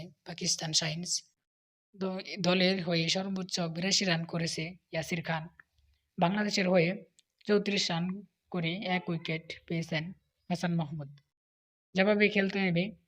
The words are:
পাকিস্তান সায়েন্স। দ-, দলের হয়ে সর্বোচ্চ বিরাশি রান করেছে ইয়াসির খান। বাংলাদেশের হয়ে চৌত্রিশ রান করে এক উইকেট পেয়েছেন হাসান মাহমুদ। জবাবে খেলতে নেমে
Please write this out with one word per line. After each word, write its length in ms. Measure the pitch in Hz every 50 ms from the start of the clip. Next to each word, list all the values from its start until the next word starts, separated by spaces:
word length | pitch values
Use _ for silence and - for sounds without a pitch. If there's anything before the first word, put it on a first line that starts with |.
| 160 180 - _ -
পাকিস্তান 480 | - 175 - 190 165 - - 175 160 156
সায়েন্স। 360 | - 170 160 151 165 175 - - - - _ _ _ _ _ _ _ _ _ _ _ _ _ -
দ-, 280 | 196 190 190 185 190 - - - 208
দলের 440 | 175 180 180 185 185 180 196 196 170
হয়ে 260 | 170 170 165 165 165
সর্বোচ্চ 500 | - 190 190 196 196 185 185 185 - -
বিরাশি 460 | 175 165 160 165 175 196 190 - 202
রান 160 | 185 170 165 165
করেছে 380 | - - 170 165 165 - - 156 165 185 - _ _
ইয়াসির 300 | - 160 151 - 180 165
খান। 220 | 151 - 165 160 156 170 - - - _ _ _ _ _ _ _ _ _ _ -
বাংলাদেশের 520 | 180 170 196 214 208 208 208 202 190 180
হয়ে 200 | 185 185 160 170 190 208 - - _ _ _ _ _ _ - -
চৌত্রিশ 440 | 208 202 202 208 202 190 - -
রান 140 | 175 165 175 185 185 202 196 - _ _ _ -
করে 200 | - 185 165 165 170 190 226
এক 240 | 185 185 185 180 -
উইকেট 360 | 170 165 170 - 160 160 165 - - - - -
পেয়েছেন 360 | 175 165 165 - 170 156 156 180 196 - _ _ _ _ _ -
হাসান 240 | 175 165 - 175 170
মাহমুদ। 340 | 165 160 143 160 156 143 143 - - _ _ _ _ _ _ _ _ _ _ _ _ _ _ -
জবাবে 340 | 190 190 208 214 208 208 202
খেলতে 320 | 208 202 190 190 185 196
নেমে 240 | 196 185 170 170 185 214 - - _